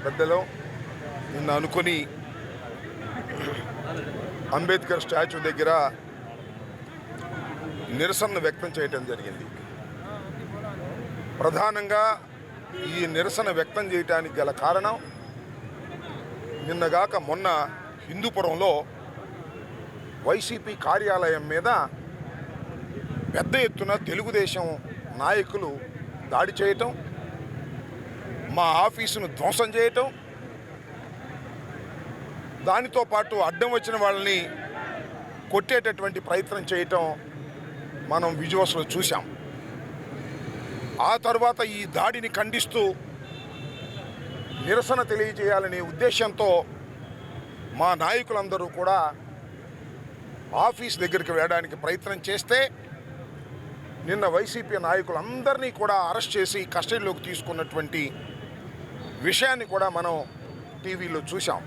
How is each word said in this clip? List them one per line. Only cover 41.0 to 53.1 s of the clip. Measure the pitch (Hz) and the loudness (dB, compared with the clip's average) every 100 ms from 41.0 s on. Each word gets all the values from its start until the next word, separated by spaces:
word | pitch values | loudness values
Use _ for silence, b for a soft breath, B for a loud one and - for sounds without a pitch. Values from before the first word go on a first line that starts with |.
| 139 | 4
ఆ | 226 220 | 6 4
తర్వాత | 226 240 240 220 208 | 6 6 4 -2 -2
ఈ | 190 156 | 0 4
దాడిని | 202 240 220 196 | 4 2 -2 0
ఖండిస్తూ | 214 226 - 233 196 - - - - - - - - - - - - - - - - - 135 | 2 2 2 4 4 2 -8 -12 -12 -12 -12 -10 -10 -10 -10 -10 -10 -10 -10 -8 -8 -4 4
నిరసన | 220 233 254 240 | 4 6 4 4
తెలియజేయాలనే | 214 214 208 202 196 190 180 170 | 2 2 2 4 4 4 -2 -4
ఉద్దేశంతో | 156 160 - 220 202 208 175 - - - - - - - - - - - 131 | 4 4 6 2 6 8 8 4 -10 -12 -14 -12 -12 -12 -12 -12 -14 -10 2
మా | 175 170 | 4 6
నాయకులందరూ | 165 240 240 214 196 185 175 170 | 4 4 2 0 0 -2 -2 0
కూడా | 180 190 151 - - - - - - - - - - - - - - 131 214 | 4 6 4 -2 -14 -14 -14 -14 -14 -14 -14 -14 -14 -14 -14 -14 -4 4 4
ఆఫీస్ | 240 233 165 | 2 -6 -2
దగ్గరికి | 175 175 165 165 | 0 0 2 2
వెళ్ళడానికి | 165 170 165 156 | 4 2 0 -4
ప్రయత్నం | 151 180 202 196 - | -2 -2 -4 -6 -2
చేస్తే, | 196 - 254 269 - - - - | -4 4 4 4 0 -14 -14 -14